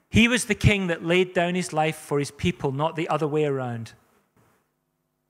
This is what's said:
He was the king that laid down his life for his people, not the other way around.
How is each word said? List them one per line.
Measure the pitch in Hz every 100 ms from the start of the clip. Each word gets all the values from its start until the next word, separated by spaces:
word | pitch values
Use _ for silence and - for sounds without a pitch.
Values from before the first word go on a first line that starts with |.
| _
He | 208 233
was | 240 -
the | -
king | - 202 180
that | 165 165
laid | 180 185
down | 185 175 180
his | 175
life | 156 156 -
for | - 143
his | 143
people, | - 180 - 143
not | 135 160 160
the | 170
other | 151 156
way | 151 147
around. | 135 123 117 113 - _ _ _ _ _ _ _ _ _ _ _ _ _